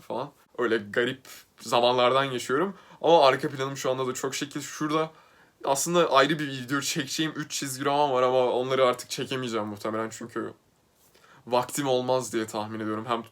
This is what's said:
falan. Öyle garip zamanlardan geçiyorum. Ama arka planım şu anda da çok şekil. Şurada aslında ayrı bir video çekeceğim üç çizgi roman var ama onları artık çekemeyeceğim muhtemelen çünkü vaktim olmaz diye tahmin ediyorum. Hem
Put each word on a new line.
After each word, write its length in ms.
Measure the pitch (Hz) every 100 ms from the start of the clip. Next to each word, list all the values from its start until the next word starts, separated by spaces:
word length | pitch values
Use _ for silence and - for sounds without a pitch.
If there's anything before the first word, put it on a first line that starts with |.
| -
falan. 240 | 110 147 - _ -
Öyle 200 | 120 113
garip 440 | 104 113 123 131 - - - _
zamanlardan 720 | 113 123 123 127 123 131 139
geçiyorum. 440 | 123 - 131 196 190 - -
Ama 260 | 151 165 139
arka 220 | 135 151
planım 280 | 135 135 135
şu 140 | 131
anda 160 | 131 131
da 60 |
çok 220 | 123 135 -
şekil. 260 | 143 151
Şurada 500 | 143 - 151 156 156 - _ _ _ _ -
aslında 460 | 139 165 175 165
ayrı 280 | 135 139 143
bir 80 | 147
video 340 | 135 120 139
çekeceğim 520 | 135 170 160 - 156 147
üç 160 | 151
çizgi 340 | - 139 127 139
roman 260 | 143 147
var 120 | 127
ama 280 | 127 131 127
onları 340 | 113 127 131 127
artık 240 | 123 -
çekemeyeceğim 580 | - 117 131 127 113 107
muhtemelen 420 | 104 110 110 113
çünkü 440 | 107 117 113 107 - _ _ _ _ _ _ _ - -
vaktim 400 | 123 - 156 143
olmaz 460 | 127 127 131 113
diye 140 | 113 110
tahmin 320 | 110 107 110
ediyorum. 260 | 107 110 117
Hem 160 | 117 113